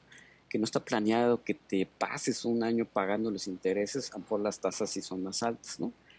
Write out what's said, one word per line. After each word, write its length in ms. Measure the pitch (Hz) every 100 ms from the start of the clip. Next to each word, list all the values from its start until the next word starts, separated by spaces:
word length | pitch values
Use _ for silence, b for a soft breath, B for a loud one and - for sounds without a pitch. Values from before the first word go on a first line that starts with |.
| - b b b b
Que 100 | 117
no 60 |
está 160 | 110 139
planeado 640 | - 113 107 113 120 117
que 120 | -
te 320 | 101 - 98 92 -
pases 460 | - - - 117
un 180 | 117 117
año 220 | 113 117
pagando 460 | 113 107 95 104 113
los 160 | 98 -
intereses, 640 | 90 92 98 104 139 120
a 60 | 104
lo 40 |
mejor 200 | 87 107
las 200 | 104 -
tasas 300 | 113 - 104
sí 100 | 98
son 220 | - 92
más 200 | 95 -
altas, 380 | 117 113 - -
¿no? 100 | - - b